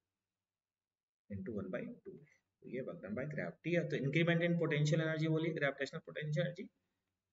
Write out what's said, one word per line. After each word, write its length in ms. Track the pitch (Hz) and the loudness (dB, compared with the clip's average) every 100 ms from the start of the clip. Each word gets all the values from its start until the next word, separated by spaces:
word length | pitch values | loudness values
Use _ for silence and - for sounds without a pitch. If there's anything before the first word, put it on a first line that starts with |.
| _ _ _ _ _ _ _ _ _ _ _ _ - | _ _ _ _ _ _ _ _ _ _ _ _ -10
into 260 | 101 107 104 | -8 -6 -6
one 100 | 92 - | -4 -6
by 60 | |
two 320 | - - 196 92 | -6 -12 -16 -16
है, 100 | - _ _ _ | -20 _ _ _
तो 60 | - | -8
ये 140 | 123 107 | -6 -6
work 120 | 85 95 | -8 -6
done 100 | 113 | -4
by 60 | 147 | -4
gravity 420 | 147 87 - 160 170 | -4 -6 -4 -2 0
है। 80 | 151 | 0
तो 100 | 135 | 0
increment 480 | 135 165 170 170 175 | 2 4 4 4 4
in 100 | 170 | 2
potential 420 | 160 147 147 160 160 | 2 4 4 4 2
energy 240 | 160 160 160 | 2 2 2
बोलिए, 180 | 165 160 | 2 2
gravitational 440 | 139 - 135 160 - | 0 0 -4 -4 -8
potential 340 | 160 151 160 | -6 -2 0
energy 240 | 175 170 - _ _ _ _ _ _ | 0 -2 -12 _ _ _ _ _ _